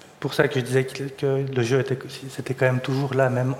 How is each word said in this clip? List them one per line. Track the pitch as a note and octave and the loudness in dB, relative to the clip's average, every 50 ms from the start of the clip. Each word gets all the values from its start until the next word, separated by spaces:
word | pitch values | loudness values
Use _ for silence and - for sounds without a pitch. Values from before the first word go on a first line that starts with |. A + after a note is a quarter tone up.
| - - - - | -20 -20 -12 -8
pour | - - - | -6 -4 0
ça | - D3 C3 | 2 2 2
que | - C3 | 2 0
je | A#2+ | -2
disais | A#2 B2+ C3 C3 | 2 2 2 2
que, | C3 - - C3+ | 0 -4 -8 -8
que | C3+ - - C#3+ C3+ C3+ C3+ C#3 C3+ C3+ | -8 -6 -2 0 0 0 0 0 0 0
le | B2+ A#2 | 0 2
jeu | A2+ C3+ C3 | 4 2 2
était, | B2 - C3 - - C3+ - - C3+ C3 | 2 0 -2 -4 -4 -10 -12 -12 -12 -10
c'était | - - B2 - C3 | -10 -10 -6 -6 -2
quand | - C3+ | 2 2
même | B2+ B2+ B2 | 2 2 2
toujours | - C#3+ C3 C3+ C#3+ C3+ C3 | 0 0 0 0 0 0 2
là, | C3 C3+ B2 | 2 2 4
même | B2 B2 B2+ B2+ C3 - | 2 2 0 0 -2 -2